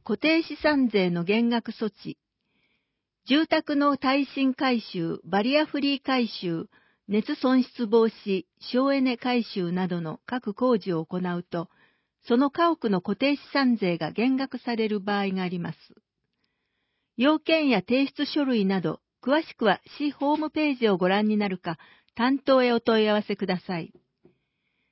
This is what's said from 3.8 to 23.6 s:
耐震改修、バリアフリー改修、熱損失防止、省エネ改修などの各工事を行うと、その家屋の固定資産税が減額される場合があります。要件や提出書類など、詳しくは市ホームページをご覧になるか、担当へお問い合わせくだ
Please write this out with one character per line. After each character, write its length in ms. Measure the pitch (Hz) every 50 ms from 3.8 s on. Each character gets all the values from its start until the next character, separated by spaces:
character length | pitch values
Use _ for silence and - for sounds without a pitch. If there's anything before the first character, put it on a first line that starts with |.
| 285 285 277 -
耐 260 | - 262 269 285 269
震 300 | - - 269 269 262 254
改 260 | - 277 262 247 220
修、 400 | - - - 180 165 165 160 - -
バ 180 | 160 190 202
リ 160 | 214 254 285 302
ア 80 | 311
フ 160 | - - 285
リ 160 | 277 277 277 262
ー 40 |
改 240 | - 277 262 254 233
修、 440 | 202 - - 190 175 165 165 208 - _ _ _ _ _ _ _
熱 280 | 202 202 214 - - 294
損 280 | - - 254 262 254
失 240 | 240 - - - 240
防 220 | 202 233 226 226 226
止、 380 | - - - 202 190 185 - _ _ _
省 340 | - - 240 247 269 277 277
エ 80 | 269
ネ 160 | 254 262 240 -
改 260 | - 247 247 240 214
修 260 | - - 202 175 170
な 160 | 180 180 185
ど 140 | 175 180 170
の 200 | 165 156 - - _
各 300 | - 254 254 - 214 196
工 240 | - 247 254 240 190
事 160 | - 190 170
を 100 | 160 160
行 140 | - 180 180
う 240 | 180 180 175 175
と、 260 | - _ - 170 165 - _ _ _ _ _ _ _ _ _ _
そ 160 | _ - 240 247
の 120 | 285 269
家 200 | - 349 339 339
屋 180 | 320 - - 208
の 140 | 196 180
固 140 | - 214 202
定 200 | - 262 285 285
資 60 | - - -
産 240 | - 277 269 247 233
税 220 | 208 202 175 170 165
が 120 | 160 151
減 260 | - 202 233 262 262
額 200 | 262 269 - -
さ 180 | 240 - 247 233
れ 140 | 220 220 208
る 120 | 214 202
場 200 | 190 208 202 202
合 80 | 196 196
が 100 | 190 190
あ 60 | 185 180
り 100 | 185 175
ま 160 | 165 170 -
す。 40 | - - _ _ _ _ _ _ _ _ _ _ _ _ _ _ _ _ _ _ _ _ _ _ _ _ _ _ 226
要 220 | 247 294 311 302
件 280 | - - 320 320 302 269
や 120 | 233 185
提 260 | - - 240 269 277
出 180 | - - - 285
書 220 | - - 302 285
類 180 | 262 240 214 190
な 160 | 190 196 185
ど、 200 | 165 156 165 - _ _ _ _
詳 200 | - 247 285 320
し 120 | - - -
く 120 | - 233
は 160 | 202 - - - - - -
市 140 | 294 285
ホ 240 | - - 277 285 302
ー 0 | 302
ム 120 | 311 302
ペ 200 | - 311 302 294
ー 80 | 269 247
ジ 100 | 233 214
を 80 | 190
ご 120 | 175 180 185
覧 180 | 190 208 208
に 100 | 214 214
な 100 | 208 208
る 120 | 196 185 -
か、 200 | - 175 156 - - - _ _ _ _ _
担 260 | - 240 262 277 269
当 240 | - 269 269 262 247
へ 80 | 247
お 80 | 233 233
問 200 | - 240 226 220
い 80 | 214 214
合 60 | 208
わ 80 | 208
せ 140 | - - 202
く 100 | - 196
だ 140 | 190 180 175